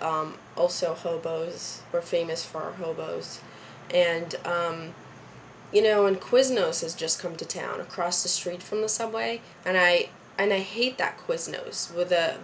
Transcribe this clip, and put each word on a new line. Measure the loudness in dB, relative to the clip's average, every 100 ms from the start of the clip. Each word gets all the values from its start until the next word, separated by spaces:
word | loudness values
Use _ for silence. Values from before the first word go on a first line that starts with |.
um, | -2 -2 -2 -8 -10 0
also | 0 2 -2
hobos. | -2 -4 -4 -4 -4 -6 -8 -12 -12 -4
We're | -4
famous | 0 -2 0 -4
for | -6 -6
our | -6
hobos. | -6 -6 -6 -6 -6 -8 -14 -16 -18 -18 -18 0
And, | 4 4 2 -4 -6
um, | -4 -2 -2 -4 -10 -14 -18 -20 -20 -20 -20 -20 2
you | 4
know, | 6 6
and | 6 4
Quiznos | 4 4 6 4 2 0
has | -4
just | -4 -2 -2
come | -4 -6
to | -8
town | -6 -6 -6
across | -8 -2 0 2
the | 2
street | 0 -2 -6
from | -4 -2
the | 0
Subway, | 0 -2 -2 -4 -4 -10 -10
and | 0 6
I, | 6 6 2 -8 -10 0
and | 2
I | 2
hate | 0 0 -2 0
that | -4 -4
Quiznos | -4 -4 -2 -6 -8 -6 -4
with | -2 2
a, | 4 2 -2